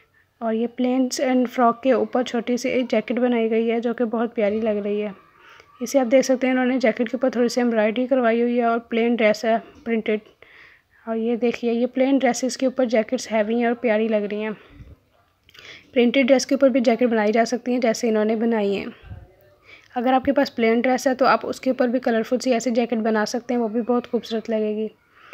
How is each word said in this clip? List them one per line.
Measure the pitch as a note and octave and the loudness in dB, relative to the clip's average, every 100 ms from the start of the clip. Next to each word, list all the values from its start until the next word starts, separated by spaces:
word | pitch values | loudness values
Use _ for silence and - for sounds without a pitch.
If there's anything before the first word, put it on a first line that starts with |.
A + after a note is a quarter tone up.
| _ _ _ - | _ _ _ -10
और | A3+ | -4
ये | A3 A#3 | -4 -4
plains | A#3 B3 B3+ B3+ - | -2 -2 0 0 -2
and | C4 B3+ A#3+ | 0 0 0
frock | - A#3 A#3 | 2 2 2
के | - | 2
ऊपर | G#3+ G#3+ B3 | 2 2 -2
छोटी | B3 A#3+ A#3 B3 | -2 -4 -2 -2
सी | B3+ | -2
एक | B3 B3 | -2 0
jacket | A3+ G#3+ A#3 | -2 -2 0
बनाई | B3 A#3+ A3+ | 0 2 0
गई | A3+ A3+ | 0 0
है, | A#3 | -2
जो | A#3+ | -2
कि | A3+ | -2
बहुत | A#3+ A3 A#3 A3+ | -2 -2 -4 -2
प्यारी | G3+ G#3+ | -2 0
लग | A3 G#3 | -2 -2
रही | G#3 G#3 | -2 -4
है। | G#3 G3 _ _ - - - - | -6 -10 _ _ -20 -20 -20 -12
इसे | A#3+ C#4 | -2 0
आप | A#3+ | 4
देख | C4 | 4
सकते | B3+ C4 B3+ | 4 0 0
हैं, | |
इन्होंने | B3+ B3+ C4 | 0 0 2
jacket | A3 A3 A#3+ | 0 0 -2
के | B3 | -2
ऊपर | B3+ | -2
थोड़ी | A3 A#3+ | 0 0
सी | B3+ | 0
embroidery | B3 A3+ G#3+ A3 B3+ | 0 2 0 0 0
करवाई | C4 A#3 A#3 | 2 2 2
हुई | A#3+ A#3+ | 0 0
है | A#3 | 0
और | A#3 | 0
plain | A#3 A3+ A#3 A#3 | -2 -2 0 2
dress | A3 G#3+ A3+ | 2 2 0
है | A3 - - - | -2 -4 -14 -4
printed। | A3+ G#3+ G#3+ - _ - - - - _ _ - | -4 -2 -4 -6 _ -20 -20 -20 -20 _ _ -8
और | A3+ | -4
ये | A3+ A#3 | -2 -2
देखिए, | A#3+ A3+ A#3+ | -2 -2 -2
ये | A#3 B3 | -2 -2
plain | B3+ C4 C#4 | 0 2 2
dresses | B3 A#3 B3+ - | 0 -2 -4 -2
के | C4 | -2
ऊपर | B3+ B3+ | 0 0
jackets | A3 A3 B3 - | 0 0 -4 -4
heavy | A3 G#3 A#3 | -2 0 0
हैं | A#3 | 0
और | |
प्यारी | A#3+ A#3+ G#3+ A3+ | 0 0 0 2
लग | G#3+ | 0
रही | G#3 G#3 | -2 -4
हैं। | G#3+ G3+ - - - - _ _ _ _ _ - - - _ | -6 -8 -14 -20 -20 -20 _ _ _ _ _ -20 -20 -20 _
Printed | C4 A#3+ C#4 B3 | 2 2 4 4
dress | C4 - | 4 2
के | C4+ | 2
ऊपर | C4+ | 4
भी | C4 | 4
jacket | A#3+ A3+ B3 | 2 2 2
बनाई | A3+ G#3 | 2 2
जा | A3 | 2
सकती | A3+ A#3+ B3 | 2 -2 -4
हैं, | B3 | -2
जैसे | A#3 A3 A#3+ | 0 0 0
इन्होंने | G#3+ G#3+ A3 | 0 0 0
बनाई | A#3 A3+ G3+ | 0 0 0
है। | G3 - - - - - _ _ _ _ - _ B3+ | -2 -6 -12 -18 -18 -20 _ _ _ _ -20 _ -4
अगर | A#3+ | 0
आपके | C4 C4 | 2 2
पास | C#4 C4+ | 0 0
प्लेन | - A3+ A#3 | 0 2 2
ड्रेस | B3+ B3+ C4+ | 2 0 0
है, | B3+ | 2
तो | B3 | 2
आप | A3 - | 2 0
उसके | - C4 | -6 -2
ऊपर | B3+ B3 | 0 0
भी | B3+ | 0
colorful | B3 A3+ A3+ B3+ | 0 0 0 -2
सी | C4 | 0
ऐसी | A#3 B3+ | 0 0
jacket | A3+ A#3 A3+ | -2 0 -2
बना | A3 A3 G#3 | 0 0 -2
सकते | B3 - | -4 -4
हैं, | A#3+ | -2
वो | A3+ | -2
भी | A3+ | -2
बहुत | G#3+ A#3+ A#3+ | -2 -2 -2
खूबसूरत | A#3 - A3+ A3 | -6 -4 -8 -4
लगेगी। | A3 G#3+ G#3+ G#3+ - _ _ - | -2 -2 -4 -6 -10 _ _ -20